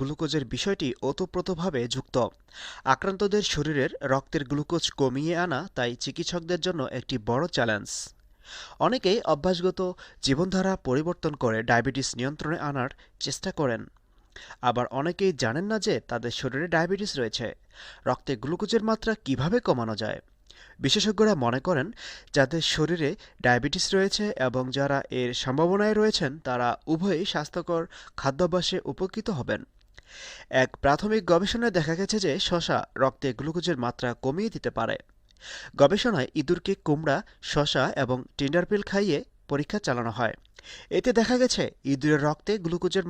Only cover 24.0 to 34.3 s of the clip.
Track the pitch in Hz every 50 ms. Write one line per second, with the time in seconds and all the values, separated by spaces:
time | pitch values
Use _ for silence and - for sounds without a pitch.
24 | 190 196 - - 208 208 - - 131 127 117 127 127 131 127 139 139 139 143 139
25 | - - 120 127 123 120 120 - - 135 131 143 165 175 190 202 208 214 214 214
26 | 214 214 208 - 175 135 139 160 - 135 127 123 123 120 117 - - - 160 160
27 | 185 202 185 151 190 - - 165 151 - - 180 165 - 170 165 165 170 - -
28 | - - - - - 135 135 143 180 170 175 180 165 - 190 - - - 135 -
29 | 190 190 - 220 208 - 196 131 117 - 110 - - - _ _ _ _ _ -
30 | - - - - - - - - - - - 131 131 123 - - - 139 143 -
31 | - 208 214 220 175 170 175 170 202 202 - 233 233 233 185 175 151 151 165 165
32 | 196 - 214 220 196 160 135 - - - 180 170 165 - 147 113 - - - -
33 | 131 135 - - - 135 123 110 135 156 160 175 160 175 165 123 120 120 120 -
34 | - 123 117 - - 131